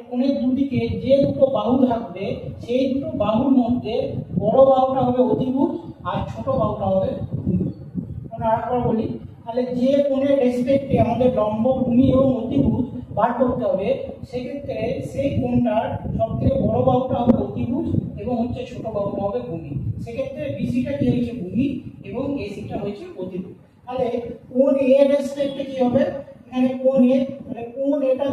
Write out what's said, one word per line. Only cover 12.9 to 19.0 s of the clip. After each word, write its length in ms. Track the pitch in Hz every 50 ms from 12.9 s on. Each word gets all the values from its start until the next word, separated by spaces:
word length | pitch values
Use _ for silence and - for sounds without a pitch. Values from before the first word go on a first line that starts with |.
| - - - -
বার 200 | - 202 214 247 247
করতে 300 | 247 262 - - - 220
হবে 220 | 202 180 185 196 233 269 - - - - - - -
সেক্ষেত্রে 720 | - 247 247 - 285 285 - - - - - 240 269 - - -
সেই 180 | - 180 185 190 - -
কোণটার 460 | 254 247 240 240 240 220 208 220 - - - - - - - -
সব 120 | - - - -
থেকে 160 | - 262 269
বড় 240 | 269 - 214 233 247 254
বাহুটা 300 | 254 254 254 262 - - 233
হবে 240 | 240 233 233 - 208
অতিভুজ 440 | 202 - 254 240 - - - - - - - - - - -
এবং 140 | 208 240 247 226
হচ্ছে 240 | 226 - - 254 240
ছোট 180 | - - 202 214
বাহুটা 360 | 226 220 208